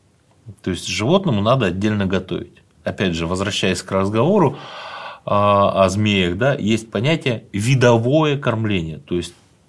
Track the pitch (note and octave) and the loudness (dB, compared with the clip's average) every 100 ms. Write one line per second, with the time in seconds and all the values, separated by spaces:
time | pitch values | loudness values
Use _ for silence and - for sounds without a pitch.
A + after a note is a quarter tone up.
0 | _ _ _ _ - - F#2+ F2 - F#2+ | _ _ _ _ -20 -10 -6 -6 -6 -4
1 | A#2 G3 F#3+ G#2 G#2+ A#2 G2 F#2 G#2+ G#2 | 0 2 2 0 2 2 2 0 0 0
2 | F#2+ F#2 F#2 E2+ - - _ _ - E2+ | 0 -2 -4 -8 -10 -18 _ _ -8 -2
3 | F#2+ E2 E2 F#2 G2 F#2+ G2 F2 - G2 | -2 -2 -2 -2 -4 -2 -2 -2 -2 -2
4 | G2 A2 D3+ G#3 D#3 C#3+ - - - - | 0 0 2 2 2 -2 -12 -16 -16 -14
5 | - - - G#2 G2+ G2+ G2+ F#2+ F#2+ G2 | -16 -12 -2 2 4 4 4 4 2 2
6 | G#2+ G2+ F2 F#2 C3+ - G2+ A2 - G2 | 2 2 0 0 -2 0 0 -2 -2 -4
7 | C3+ E3 C3+ A2 - G2+ A#2 C3 A#2+ A#2 | -2 0 -2 -4 -6 -4 0 4 6 6
8 | A#2+ D#3 D3+ C#3 C3 A2 G#2+ F#2+ D#2+ C#2+ | 4 2 2 0 -2 -2 -2 -2 -4 -10
9 | - F2 E2 - _ _ | -4 -4 -4 -12 _ _